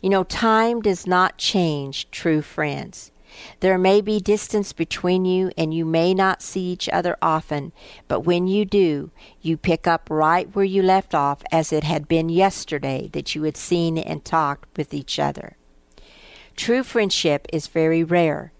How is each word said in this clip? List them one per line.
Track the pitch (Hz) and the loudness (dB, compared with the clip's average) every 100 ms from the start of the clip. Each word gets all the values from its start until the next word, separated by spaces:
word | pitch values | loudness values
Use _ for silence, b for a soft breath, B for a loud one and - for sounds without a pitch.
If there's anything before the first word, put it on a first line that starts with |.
You | 190 | 2
know, | 196 | 0
time | 180 - 226 220 226 240 | 0 -2 2 4 2 0
does | 214 180 185 | 0 -2 0
not | 180 185 - | 2 2 0
change | - 196 170 147 139 - - | -2 0 0 -2 -6 -10 -12
true | - 170 156 | -4 0 0
friends. | 151 - 151 143 - - - _ B B B B | -2 -6 -4 -4 -10 -16 -20 _ B B B B
There | 185 185 | 2 4
may | 185 202 | 6 4
be | 202 214 | 4 -2
distance | 190 208 - 208 196 | 2 0 0 -2 -4
between | - 165 - 180 185 185 | -4 -6 -2 0 2 2
you, | 185 185 - | 2 0 -2
and | 160 | -2
you | 160 | -2
may | 160 165 170 | 0 2 2
not | 190 190 185 | 4 2 0
see | - 190 180 | -6 -6 -4
each | 180 - | -6 -4
other | - 175 170 | -2 -2 -2
often, | 170 160 - 147 143 B B B _ | 0 0 -2 -6 -6 B B B _
but | - | -2
when | 160 175 185 | 0 0 2
you | 196 | 0
do, | 202 202 180 147 156 B B B | 2 2 2 0 -6 B B B
you | 160 160 | -4 -2
pick | - 160 - | 0 0 0
up | 165 - | -2 -2
right | 156 156 175 180 196 | 0 2 2 0 -2
where | |
you | 196 190 | 0 2
left | 185 190 - | 4 2 2
off, | 156 143 143 - | 0 0 -2 -2
as | 165 156 | -2 0
it | 156 | -2
had | 147 151 147 | -2 -4 0
been | 165 165 | 0 2
yesterday | 170 190 190 - 147 139 131 - | 2 2 0 -8 -6 -4 -6 -6
that | 147 143 | -8 -8
you | 156 | -4
had | 156 151 | -4 -4
seen | - 175 165 160 | -2 0 2 -2
and | - 156 | -4 -8
talked | - 165 147 143 - - | -2 0 0 -4 -10 -8
with | 147 | -6
each | 147 135 - | -8 -8 -4
other. | 143 143 - _ _ _ _ B B B B B B | -4 -4 -14 _ _ _ _ B B B B B B
True | - - 240 | -10 0 0
friendship | 254 240 202 - 165 143 - | 0 0 0 0 0 0 -2
is | 160 - | -6 -4
very | 165 160 165 | 0 2 2
rare | 165 175 165 147 156 _ | 2 2 2 0 -8 _